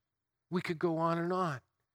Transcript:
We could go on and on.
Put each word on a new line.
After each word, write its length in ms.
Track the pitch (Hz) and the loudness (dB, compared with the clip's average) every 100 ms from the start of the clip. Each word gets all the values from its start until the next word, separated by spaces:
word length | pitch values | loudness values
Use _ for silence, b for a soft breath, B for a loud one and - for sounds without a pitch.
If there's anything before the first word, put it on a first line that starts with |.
| _ _ _ _ - | _ _ _ _ -6
We 120 | 180 | -4
could 180 | - 160 | -2 -2
go 180 | 175 160 | 0 2
on 200 | 165 170 | 2 2
and 160 | 170 | 0
on. 260 | 185 175 131 _ _ _ | 0 0 -4 _ _ _